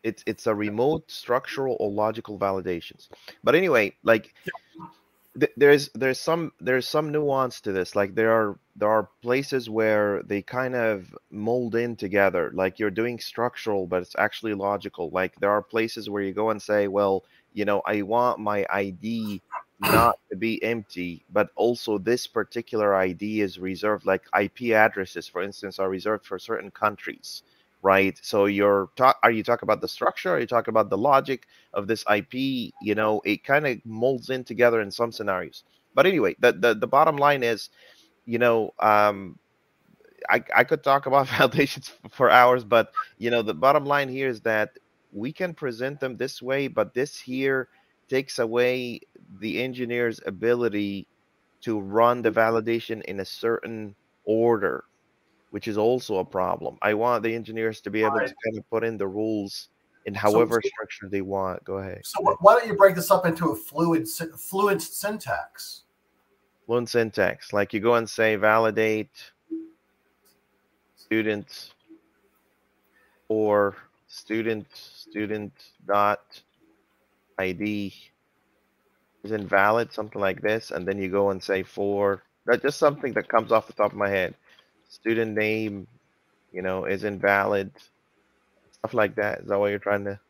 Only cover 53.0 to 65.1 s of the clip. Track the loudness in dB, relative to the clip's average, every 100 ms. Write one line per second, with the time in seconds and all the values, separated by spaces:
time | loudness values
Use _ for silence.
53 | -8 -8 -8 -4 -2 -2 -6 -10 -12 -16
54 | _ _ -2 2 4 4 0 -2 -10 _
55 | _ _ _ _ _ -8 -4 0 2 0
56 | -2 -4 -2 -2 -2 -2 -6 -2 0 2
57 | 2 2 0 -4 -8 -4 -4 -4 -6 0
58 | 2 2 -2 -4 -6 -6 -6 -4 -4 -4
59 | -6 -4 -2 -2 -6 -12 -18 _ _ _
60 | -10 0 4 4 4 2 0 -6 -12 -12
61 | -6 -6 -4 -4 -4 -6 -8 -8 -8 -12
62 | -8 -2 -2 6 6 6 2 6 6 6
63 | 2 2 2 -2 -4 -4 -8 -2 0 0
64 | -2 -8 -10 -12 -8 0 0 0 -4 -8
65 | -8